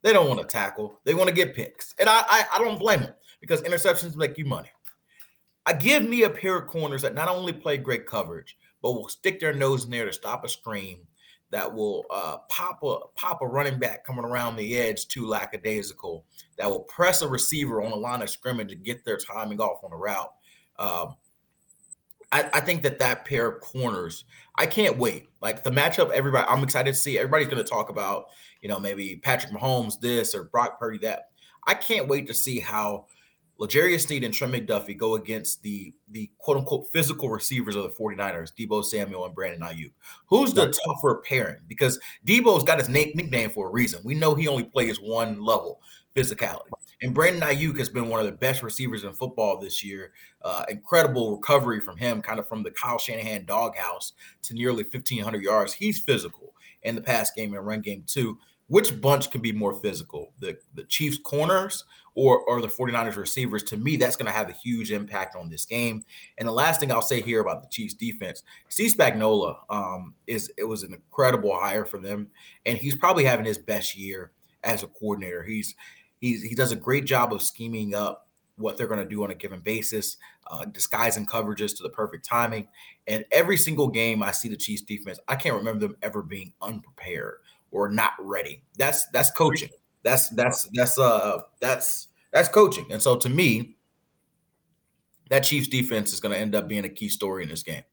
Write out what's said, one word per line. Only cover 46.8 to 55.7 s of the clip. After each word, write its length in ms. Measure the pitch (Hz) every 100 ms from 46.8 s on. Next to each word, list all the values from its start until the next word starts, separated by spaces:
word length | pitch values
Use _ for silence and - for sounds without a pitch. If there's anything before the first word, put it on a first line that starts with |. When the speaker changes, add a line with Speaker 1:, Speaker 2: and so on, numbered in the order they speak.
| - _
Speaker 1:
And 140 | 123
Brandon 260 | 131 165 175
Ayuk 380 | 147 143 156 135
has 100 | 117
been 200 | 123 117
one 100 | 113
of 80 | 104
the 40 |
best 300 | 98 127 120
receivers 420 | 117 - 127 110
in 100 | 98
football 460 | 95 123 - 104 95
this 240 | 95 -
year. 280 | 101 98 92 _ - _
Uh, 220 | - 90 -
incredible 680 | 104 - 170 151 127 110
recovery 440 | 101 - 143 120 107
from 180 | 98 87
him, 240 | 120 110
kind 180 | 104 110
of 80 | 101
from 140 | 110
the 100 | 107
Kyle 280 | - - 117
Shanahan 460 | - 113 110 104
doghouse 680 | 90 104 117 95 95 87 - _ - _
to 100 | -
nearly 300 | 113 123 117
fifteen 400 | 104 123 - 117
hundred 180 | 104 107
yards. 320 | 98 107 101